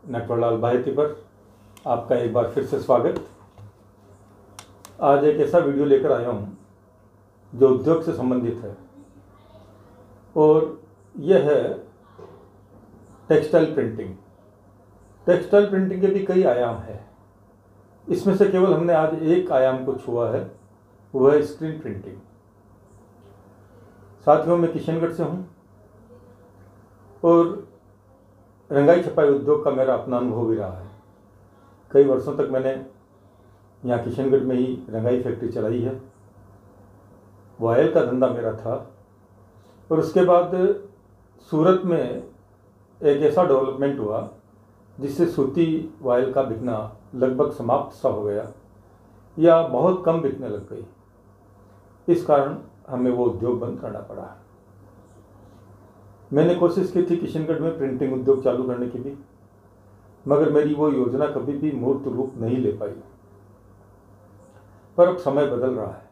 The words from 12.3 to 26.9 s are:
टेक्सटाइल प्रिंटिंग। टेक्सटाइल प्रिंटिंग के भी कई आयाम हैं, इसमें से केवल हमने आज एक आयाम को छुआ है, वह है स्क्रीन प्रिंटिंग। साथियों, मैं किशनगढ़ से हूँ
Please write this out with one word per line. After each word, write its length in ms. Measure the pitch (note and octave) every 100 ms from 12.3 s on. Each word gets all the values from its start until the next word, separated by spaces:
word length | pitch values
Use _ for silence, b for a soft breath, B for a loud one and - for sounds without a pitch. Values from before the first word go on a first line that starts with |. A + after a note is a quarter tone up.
| - - - _ - - - - - -
टेक्सटाइल 460 | D#3 D3 E3+ D#3
प्रिंटिंग। 400 | - A#2 A2 F#2+ F#2+ - _ _ _ - _ _ - - _ -
टेक्सटाइल 440 | F3 - G3+ G3+
प्रिंटिंग 300 | F#3+ F#3+ F3+
के 60 | F#3+
भी 160 | G3
कई 180 | F#3 F#3
आयाम 320 | E3 A#2+ A#2+ A2
हैं, 280 | A2+ - - _ _ _ _ _ _ _ _ _ -
इसमें 280 | - G3 F#3
से 120 | G3
केवल 260 | F#3 F#3+
हमने 180 | D#3+ F3
आज 280 | D#3+ D#3 D#3+
एक 300 | D#3+ F3+ F3+
आयाम 320 | C#3+ C3 C3
को 100 | C3 B2+
छुआ 340 | - A#2+ A2+
है, 200 | B2 - - _ _ _ _ _
वह 180 | C3+ C3+
है 100 | D3
स्क्रीन 340 | D3 - D#3+ D#3
प्रिंटिंग। 360 | A#2+ G2+ G2 G2+ - _ _ _ _ _ _ - _ _ - - - - - - - - - - -
साथियों, 300 | D#3 E3 F3
मैं 160 | E3
किशनगढ़ 400 | D#3+ - E3 E3+
से 100 | -
हूँ 240 | D3+ F3+ - _ _ _ - - - - - - - - - - -